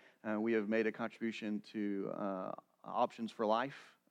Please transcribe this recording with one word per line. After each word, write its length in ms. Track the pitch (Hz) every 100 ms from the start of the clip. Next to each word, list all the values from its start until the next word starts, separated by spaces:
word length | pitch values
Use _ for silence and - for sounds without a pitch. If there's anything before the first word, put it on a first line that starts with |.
| - _
uh, 160 | 113 107
we 120 | 113
have 160 | 113 104
made 200 | 110 110
a 40 |
contribution 720 | 107 113 - 117 110 110 104 -
to, 380 | 110 101 98 98 50
uh, 320 | 101 92 92 50 - _
Options 460 | - 98 120 - 113
for 160 | - 107
Life, 480 | 110 139 - - - _